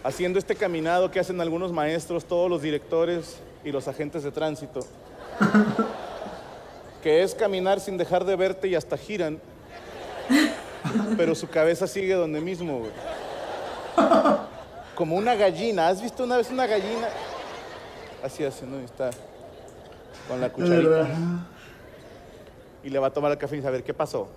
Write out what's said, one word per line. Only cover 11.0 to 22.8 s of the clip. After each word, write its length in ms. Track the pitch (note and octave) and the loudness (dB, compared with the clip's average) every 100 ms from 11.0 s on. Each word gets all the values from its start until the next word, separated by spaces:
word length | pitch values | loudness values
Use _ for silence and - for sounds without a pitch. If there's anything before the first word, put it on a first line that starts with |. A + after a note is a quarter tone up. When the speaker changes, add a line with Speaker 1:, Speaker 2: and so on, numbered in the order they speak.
| G#3+ G#3+ | 2 2
Speaker 1:
Pero 180 | E3 | 2
su 140 | D#3 E3+ | 2 0
cabeza 380 | E3 D#3+ E3+ F#3 | 4 4 4 0
sigue 280 | G3 F#3+ | 0 2
donde 260 | F#3+ D#3+ D3+ | 2 2 -2
mismo, 400 | E3+ F3 F3 C3 | -4 -4 -4 -4
güey. 100 | A2 - G#4+ - - - - - - - - - - - - - - - - - - | -6 -8 -10 -8 -8 -8 -8 -8 -8 -10 0 4 6 6 6 4 0 -14 -16 -16 -12
Como 220 | - D#3+ F3 | -4 0 2
una 180 | A3+ | 4
gallina. 540 | A3 G3 E3 A3+ F#3+ E3 | 6 4 4 -2 2 4
¿Has 120 | F#3+ | 2
visto 220 | A3+ - | -2 -4
una 120 | B3 B3 | 0 2
vez 140 | A#3 | 2
una 160 | B3+ B3 | 0 2
gallina? 420 | G#3+ G3 A#3 A3+ - - - - - - - - - - - | 0 0 -4 -4 -6 -8 -10 -10 -12 -14 -14 -14 -16 -16 -10
Así 220 | C3+ - | -10 -4
hace, 220 | C#3 C3+ B2+ | -4 -4 -10
¿no? 140 | C3+ | -10
Y 40 | |
está 260 | A#2+ - C3 - - - - - - - - - - - - | -12 -4 -4 -4 -16 -18 -18 -18 -18 -18 -20 -20 -18 -16 -8
con 120 | B2+ | -2
la 80 | B2 | -2
Speaker 2:
De 40 | |
Speaker 1:
cucharita. 360 | - F3 E3+ D#3+ | 2 6 6 8
Speaker 2:
verdad. 200 | D#3+ D3 E3 E3+ F3 - - - - - - - - - - - - - - | 6 4 0 0 -2 -6 -16 -20 -20 -20 -20 -20 -20 -20 -20 -20 -20 -20 -16